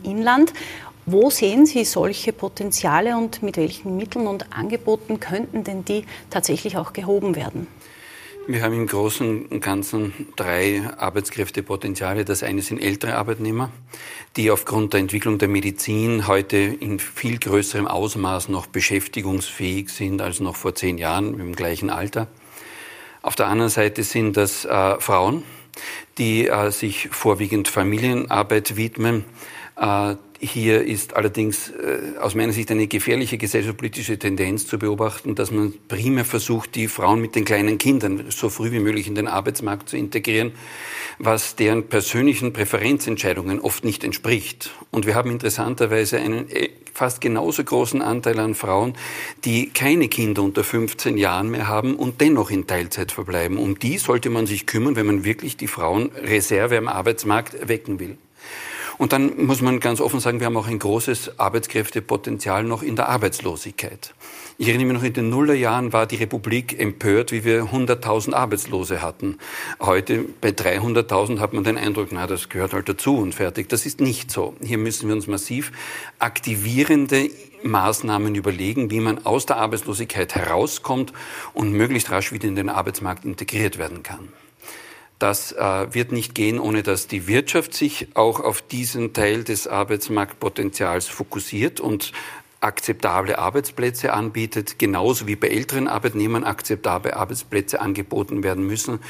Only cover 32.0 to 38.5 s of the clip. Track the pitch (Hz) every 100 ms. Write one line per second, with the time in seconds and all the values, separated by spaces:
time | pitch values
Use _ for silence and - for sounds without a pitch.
32 | - - 107 110 113 110 107 110 107 104
33 | - 120 123 117 110 113 107 107 113 104
34 | 110 107 101 98 92 107 - 110 107 104
35 | 110 - 135 104 107 110 104 101 - 101
36 | 117 131 110 113 - 117 - - 110 -
37 | 95 110 113 - 104 104 104 107 131 135
38 | 107 98 - - 113